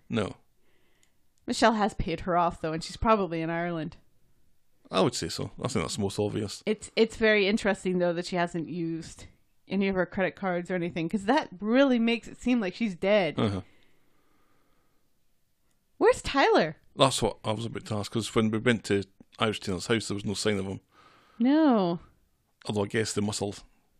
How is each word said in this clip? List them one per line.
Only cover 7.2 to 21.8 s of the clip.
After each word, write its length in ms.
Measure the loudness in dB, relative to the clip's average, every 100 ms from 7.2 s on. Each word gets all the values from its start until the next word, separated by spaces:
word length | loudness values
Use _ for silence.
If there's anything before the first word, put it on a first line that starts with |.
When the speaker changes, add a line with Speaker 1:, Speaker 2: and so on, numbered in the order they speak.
| 2 4 2
Speaker 2:
interesting, 500 | 2 0 0 0 0
though, 140 | 0
that 140 | 0 -4
she 100 | -2
hasn't 320 | -2 -4 -6
used 580 | -6 -6 -6 -10 -16 -20 _ _ _ -4
any 200 | 0 0
of 60 | 0
her 100 | -2
credit 300 | -2 -2 -2
cards 340 | -4 -4 -2
or 40 | -4
anything, 320 | -2 -4 -2
'cause 160 | -2
that 240 | 2 0 0 -6
really 380 | 0 4 6 4
makes 300 | 2 0 -6
it 120 | -6
seem 200 | 0 0
like 120 | 0
she's 200 | -2 -4
dead. 400 | -2 2 4 2 0
Speaker 1:
Uh-huh. 260 | 0 0 -6 _ _ _ _ _ _ _ _ _ _ _ _ _ _ _ _ _ _ _ _ _ _ _
Speaker 2:
Where's 240 | 2 2
Tyler? 540 | 0 2 4 4 2 -4 _
Speaker 1:
That's 260 | 2 2 4
what 180 | -2 -2
I 60 | -4
was 120 | -4 -6
about 180 | -10 -6
to 100 | -6
ask, 160 | -4
'cause 200 | -4 0
when 160 | 2 2
we 80 | 2
went 260 | 2 0
to 180 | 2 0 0 _ -20 -2
Irish 180 | -2 0
Tina's 280 | -4 -6 0
house, 180 | -2 0
there 80 |
was 100 | -6
no 100 | -4
sign 240 | -2 0 0
of 80 | -4
him. 140 | -10 -14 _ -20 _ _ -2
Speaker 2:
No. 580 | 2 4 6 4